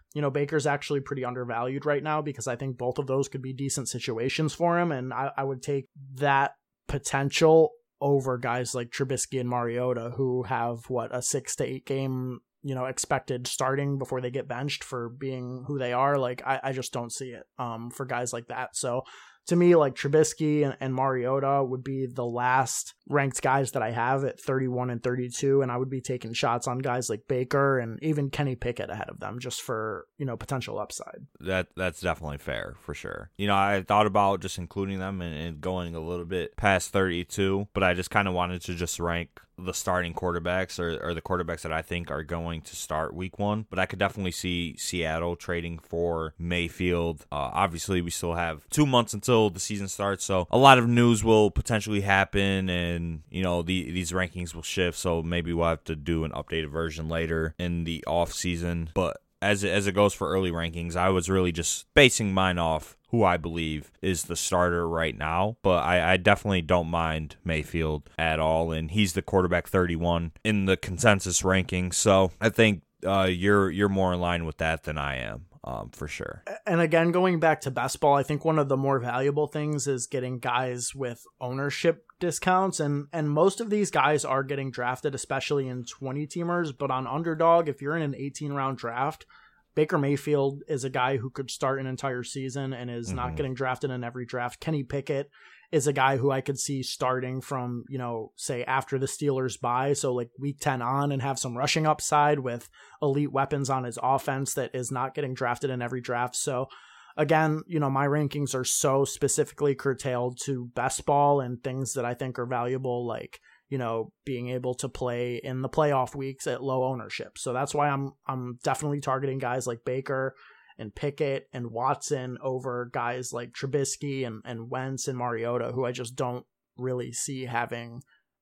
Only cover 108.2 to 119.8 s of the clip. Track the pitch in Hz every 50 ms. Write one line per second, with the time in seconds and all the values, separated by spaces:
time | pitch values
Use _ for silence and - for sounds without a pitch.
108.2 | 151 139 - 147 143 131 - 131 127 - - - - 143 135 135 139 - - -
109.2 | - 135 - - 147 - - - 147 143 139 - - 143 131 - - 135 127 120
110.2 | 123 127 127 123 - - 139 127 123 123 - 123 120 135 - - - - 147 143
111.2 | 143 143 143 143 131 123 123 120 - 139 127 135 135 120 - 135 120 120 123 120
112.2 | 135 131 123 - 123 120 131 120 120 123 131 131 135 127 123 120 120 117 113 117
113.2 | - - - - _ _ _ _ _ - 143 131 123 113 113 113 113 - - _
114.2 | - - 131 120 120 123 127 127 123 127 123 - - 135 - - 131 123 120 120
115.2 | 123 123 123 120 - 135 127 127 131 143 - - 156 147 143 131 127 120 - 143
116.2 | 135 135 131 - - 156 123 123 127 135 131 131 127 127 131 123 107 101 - -
117.2 | 117 - - - - 135 120 127 143 143 - 147 143 147 139 139 139 139 - _
118.2 | _ - 135 127 123 123 120 123 - 147 135 - 151 147 143 147 139 143 131 131
119.2 | 139 135 131 135 131 120 123 127 120 127 117 117